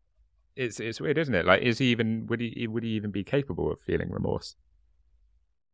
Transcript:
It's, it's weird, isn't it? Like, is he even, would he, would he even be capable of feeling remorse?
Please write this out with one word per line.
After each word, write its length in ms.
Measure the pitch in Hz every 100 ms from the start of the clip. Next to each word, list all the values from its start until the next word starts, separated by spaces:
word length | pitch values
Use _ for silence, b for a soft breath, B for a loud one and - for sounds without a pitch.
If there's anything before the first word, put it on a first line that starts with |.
| _ _ _ _ _ -
It's, 240 | 123 101
it's 200 | 113 107
weird, 160 | 156 147
isn't 160 | 147
it? 120 | 92 87
Like, 160 | 95
is 160 | 123 113
he 80 | 127
even, 400 | 117 113 113 110
would 140 | 117
he, 260 | 117 - 117
would 160 | 113
he 80 | 113
even 220 | 110 107
be 100 | 101
capable 460 | 95 143 139 82 80
of 100 | -
feeling 300 | - 85 87
remorse? 460 | 98 - - - - _ _ _ _ _ _ _ _ _ _ _